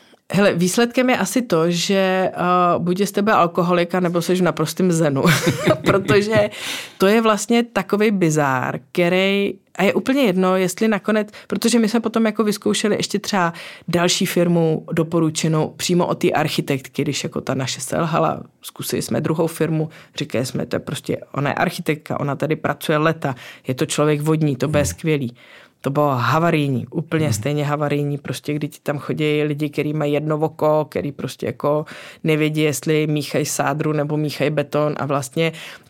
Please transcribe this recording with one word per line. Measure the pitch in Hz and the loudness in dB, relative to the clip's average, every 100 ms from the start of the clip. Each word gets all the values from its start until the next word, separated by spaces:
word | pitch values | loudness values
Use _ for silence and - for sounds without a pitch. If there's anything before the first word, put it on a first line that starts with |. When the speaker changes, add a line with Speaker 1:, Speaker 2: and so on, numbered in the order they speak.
| _ _ - | _ _ -4
Speaker 1:
hele, | 185 202 | 2 4
výsledkem | 170 180 233 240 247 254 | 4 2 2 0 2 2
je | 247 | 2
asi | 190 - | 2 -2
to, | 247 165 165 | 0 2 2
že, | 175 165 196 190 190 185 | 0 0 2 2 2 0
eh, | - 175 180 175 165 | 0 0 2 4 2
buď | 170 185 | 0 0
je | 196 | 0
z | |
tebe | 202 202 | 0 2
alkoholika, | 202 170 175 170 175 175 185 | 4 4 2 2 2 2 0
nebo | 175 175 | 0 0
seš | 165 185 | 0 2
v | |
naprostým | 175 156 156 - 190 | 2 0 -2 0 0
zenu. | 165 160 135 180 139 170 | 2 2 2 2 2 2
<laughs> | - - 302 190 | 0 0 0 2
Protože | 196 196 208 208 220 208 - - - - - | 0 4 2 4 2 2 -2 -10 -10 -10 0
to | 190 | 4
je | 226 | 4
vlastně | 226 208 - 233 | 4 2 2 2
takovej | 233 - 185 202 214 | 2 -2 0 2 2
bizár, | 202 170 156 139 131 135 - - | 4 2 4 2 2 0 -6 -6
který, | - 170 185 196 196 202 - _ - | 0 2 4 2 2 0 -4 _ 0
a | |
je | 190 | 2
úplně | 185 220 269 | 2 0 2
jedno, | 247 185 185 190 | 2 4 2 2
jestli | 180 - 220 | 0 0 0
nakonec, | 202 - 214 214 - - | 0 0 -2 -2 -8 -8
protože | 202 233 240 | -2 2 2
my | 220 | 2
jsme | 233 | 0
potom | 226 226 220 | 0 0 0
jako | 214 | 0
vyzkoušeli | 214 208 208 208 214 - | -2 0 -2 0 0 0
ještě | - 202 | -2 -4
třeba | - 202 170 165 - - - | -2 0 0 -2 -16 -18 -2
další | 175 175 - 180 | 0 2 2 0
firmu | - 175 170 160 160 - | 2 2 4 2 0 -2
doporučenou | 165 160 170 160 156 160 156 151 - | -2 0 0 0 0 0 0 0 -4
přímo | - 175 175 | 0 2 2
od | 156 | 0
té | 175 | 0
architektky, | - 156 - 160 135 - - | 2 0 -2 -2 -4 -4 -4
když | 147 135 | -4 -2
jako | - - | -6 -6
ta | - | -4
naše | 131 131 - | -4 -4 -6
selhala, | - 170 165 160 156 147 - _ | -4 -2 0 0 0 -2 -10 _
zkusili | - - - - | -20 -12 -6 -4
jsme | - 120 | -2 -4
druhou | 156 156 165 | -2 -2 -2
firmu, | - 156 160 156 - - - | -2 -2 -2 -4 -8 -18 -10
říkali | 147 - 131 | -6 -4 -4
jsme, | 147 131 | -4 -4
"To | - | -6
je | |
prostě, | - 156 - - - | -6 -10 -6 -6 -6
ona | - 143 | -4 -2
je | - | 0
architektka, | 180 - 170 156 - - | -2 -2 -4 -4 -4 -6
ona | 143 135 | -4 -4
tady | 147 156 | -2 -2
pracuje | 156 147 - 151 | -2 -4 0 2
leta, | 160 160 147 127 - - - | 2 0 -4 -6 -12 -16 -6
je | |
to | 127 156 | -2 -2
člověk | - 151 151 | 0 2 2
vodní, | 151 160 151 127 | 2 2 2 0
to | 143 | 0
bude | 151 | 0
Speaker 2:
Hmm. | 143 | 0
Speaker 1:
skvělý." | - 165 151 120 - - - - _ | -2 -2 -2 -2 -10 -20 -20 -20 _
To | 139 | -4
bylo | 147 147 127 | 2 2 2
havarijní, | 117 156 170 160 143 123 113 | 2 2 2 2 0 -2 -4
úplně | 165 156 160 151 | -8 -4 -2 0
Speaker 2:
Mhm. | |
Speaker 1:
stejně | - 143 147 143 | -2 -2 -2 -2
havarijní, | 147 147 147 143 143 | -2 0 -2 -2 -4
prostě | - 131 - | -6 -10 -6
kdy | 147 147 | -4 -6
ti | - | -8
tam | - 147 | -4 -4
chodí | - 156 151 151 | -4 -2 0 0
lidi, | 147 147 151 | 0 -2 -4
který | 143 151 | -2 -2
mají | 151 147 | -2 0
jedno | 143 151 151 | 0 0 -2
oko, | 156 160 151 151 147 | -2 0 2 2 0
který | 185 151 | -4 -6
prostě | - 139 - - | -6 -10 -6 -8
jako | 127 147 151 151 - - - | -4 -2 -2 -4 -12 -20 -6
nevědí, | 165 156 151 156 | -2 0 0 2
jestli | 151 139 160 156 156 | 0 0 0 0 0
míchají | 151 135 143 151 | -2 -2 -2 -2
sádru | - 139 147 151 | -2 -2 0 -2
nebo | 151 147 151 | -2 -2 -2
míchají | 151 - 143 | -4 -2 -2
beton | 151 139 147 151 - | 0 -2 0 -2 -2
a | 135 | -2
vlastně | 139 139 - 165 160 - - - | -2 -2 -2 -2 -2 -16 -18 -6